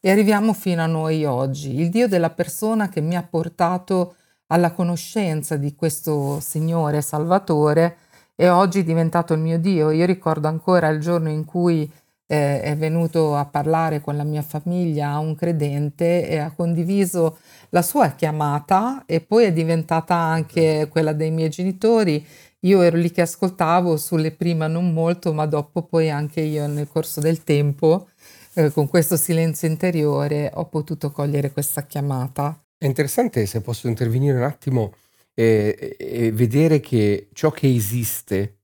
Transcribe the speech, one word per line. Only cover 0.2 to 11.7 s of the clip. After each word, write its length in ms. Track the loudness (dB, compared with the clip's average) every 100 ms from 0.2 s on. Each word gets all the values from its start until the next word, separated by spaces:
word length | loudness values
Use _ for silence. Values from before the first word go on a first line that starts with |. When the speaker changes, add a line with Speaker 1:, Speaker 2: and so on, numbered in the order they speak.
| 6 4 2
Speaker 1:
fino 300 | 0 -2 0
a 40 | 0
noi 380 | 0 0 0
oggi, 560 | 0 0 -2 -4 -6 -2
il 80 | 0
Dio 200 | 2 2
della 220 | 2 0
persona 600 | -2 -6 -4 -2 -2 -2
che 100 | -2
mi 160 | -4 -4
ha 60 |
portato 920 | -4 -6 -6 -2 -2 -2 -2 -2 -2 -6 _ _ _
alla 240 | 2 2
conoscenza 840 | 0 -2 -2 -4 -4 -2 -2 -4 -4
di 180 | -4
questo 680 | -2 -4 -2 -4 -2 -2 -4
Signore 600 | -6 -4 -2 0 0 -2
Salvatore, 960 | -2 -4 0 0 2 2 4 4 2 -2 _ _ _
e 160 | 2 4
oggi 300 | 6 4 2
è 40 |
diventato 480 | 0 0 2 0 0
il 80 | 0
mio 180 | 0 0
Dio. 320 | 0 2 2
Io 140 | 2
ricordo 420 | 2 0 -2 -2 -2
ancora 420 | -2 2 2 2
il 120 | 0
giorno 300 | 0 -2 0
in 160 | -4 -4
cui, 440 | 0 2